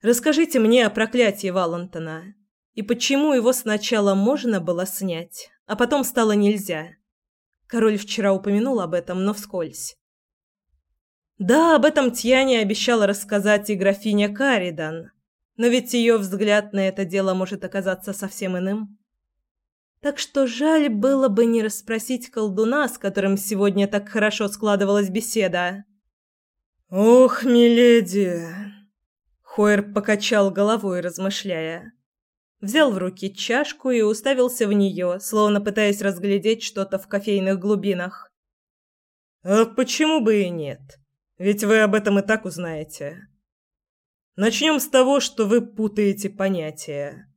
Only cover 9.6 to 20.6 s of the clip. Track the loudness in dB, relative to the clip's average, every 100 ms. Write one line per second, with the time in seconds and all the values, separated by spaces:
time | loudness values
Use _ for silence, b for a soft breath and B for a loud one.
9.6 | -8 -10 -14 -16 _ _ _ _ _ _
10.6 | _ _ _ _ _ _ _ _ 2 4
11.6 | 6 6 4 4 0 0 2 2 4 2
12.6 | 0 -2 0 2 2 0 -4 -2 2 0
13.6 | 0 0 0 0 0 0 0 0 0 0
14.6 | -2 -6 -8 -8 -14 _ _ _ _ -2
15.6 | 2 2 0 0 2 2 0 -2 2 2
16.6 | 0 -2 -2 -2 -4 -2 0 -2 -4 -8
17.6 | -8 -6 -4 -6 -8 -10 -10 -8 -6 -4
18.6 | -4 -6 -8 -16 _ _ _ _ _ _
19.6 | _ _ _ _ -6 -6 -6 0 -2 0